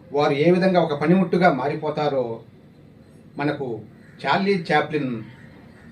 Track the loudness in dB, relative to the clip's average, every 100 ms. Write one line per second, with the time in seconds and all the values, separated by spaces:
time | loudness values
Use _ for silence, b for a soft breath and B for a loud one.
0 | -6 -2 0 2 4 4 4 2 0 0
1 | 2 2 2 2 2 2 -2 -4 -6 -2
2 | -2 -2 -4 -8 -14 -20 -20 -20 -20 -20
3 | -20 -20 -16 -6 -4 -4 -6 -10 -12 -20
4 | -20 -8 -2 0 2 0 0 0 0 -4
5 | -4 -6 -10 -18 -20 -20 -20 -20 -20